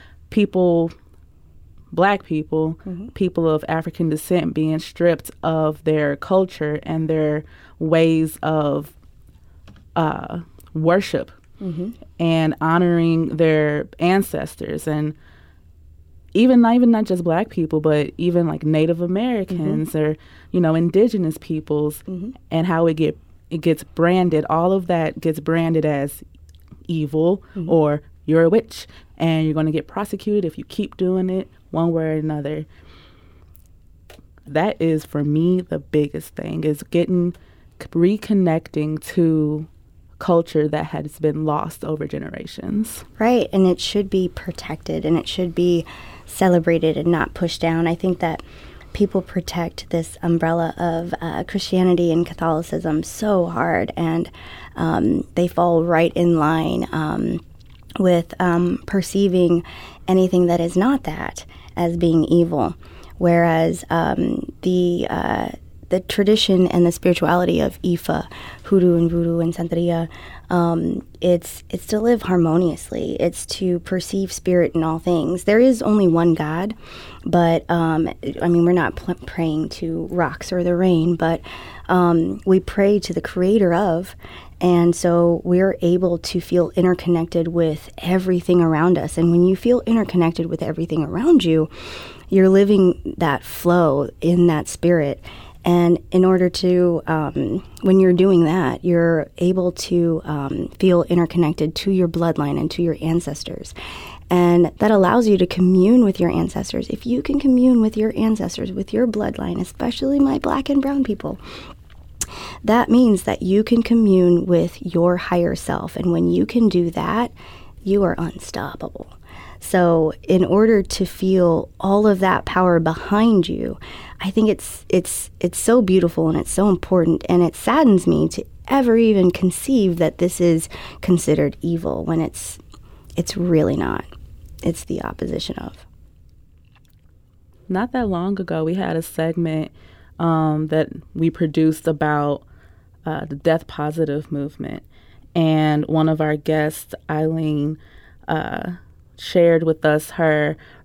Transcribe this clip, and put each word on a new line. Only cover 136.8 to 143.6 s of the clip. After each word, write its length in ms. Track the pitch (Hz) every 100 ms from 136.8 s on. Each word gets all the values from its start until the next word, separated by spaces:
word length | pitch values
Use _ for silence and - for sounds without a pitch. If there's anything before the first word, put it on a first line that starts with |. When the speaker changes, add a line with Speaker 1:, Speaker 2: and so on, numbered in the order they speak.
| _ _ _ _ _ _ _ _ -
Speaker 1:
Not 240 | 185 247
that 160 | 262 214
long 320 | 175 185 196
ago, 240 | 180 165
we 100 | 160
had 220 | 185 180 165
a 60 |
segment, 680 | 165 - 165 165 165 156 - - - - - -
um, 500 | 165 160 156 151 156
that 200 | 156 156 - -
we 160 | 151 165
produced 560 | - 165 156 160 156 -
about, 560 | 151 151 147 147 143 - - - - _ - 165
uh, 180 | 156 151
the 100 | 143
death 300 | 165 165